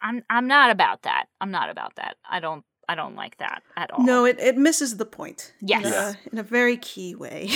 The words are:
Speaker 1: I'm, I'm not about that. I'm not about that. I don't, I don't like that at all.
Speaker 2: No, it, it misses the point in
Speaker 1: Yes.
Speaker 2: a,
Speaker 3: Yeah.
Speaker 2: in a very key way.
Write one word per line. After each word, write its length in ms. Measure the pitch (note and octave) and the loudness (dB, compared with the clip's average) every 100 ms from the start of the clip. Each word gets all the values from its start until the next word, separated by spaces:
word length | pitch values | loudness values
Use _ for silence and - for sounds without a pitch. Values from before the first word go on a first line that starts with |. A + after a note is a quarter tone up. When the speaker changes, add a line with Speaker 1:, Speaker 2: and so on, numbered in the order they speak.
Speaker 1:
I'm, 220 | G#3+ A#3+ - | -6 -6 0
I'm 200 | A#3 B3+ | 0 4
not 220 | C#4+ B3+ | 6 6
about 320 | G3+ C3 F#2 | 6 2 2
that. 240 | - C2+ - _ | -2 -4 -4 _
I'm 120 | G3 | -6
not 180 | F3 F#2+ | -4 -4
about 240 | - A1 | -6 -10
that. 220 | - - - - | -10 -12 -12 -8
I 120 | F3+ | -6
don't, 240 | D#3+ D3+ - _ - | -6 -8 -14 _ -8
I 80 | E3 | -6
don't 180 | C#3+ | -6
like 220 | - - - | -10 -14 -10
that 240 | - - - - | -10 -10 -12 -8
at 160 | E3 | -6
all. 100 | - | 2
Speaker 2:
No, 200 | B3+ B3 | 4 6
it, 160 | B3 B3 | 4 4
it 160 | A#3+ B3 | 2 4
misses 380 | D4+ D#4 C#4 G#3 | 4 4 -2 -4
the 100 | G#3+ | -8
point 460 | - D#3 - - _ | -8 -14 -14 -20 _
in 60 | F#3+ | 0
Speaker 1:
Yes. 180 | G#3+ G3+ | 0 2
Speaker 2:
a, 20 | |
Speaker 3:
Yeah. 260 | G3 G3+ G3+ - | 0 -2 -6 -10
Speaker 2:
in 60 | A3+ | -10
a 40 | |
very 340 | G#3 A#3+ A#3+ A#3+ | -4 0 2 0
key 380 | - - F3+ | -6 -12 -12
way. 320 | D#3 C#3+ D#3 G3 | -12 -12 -10 -4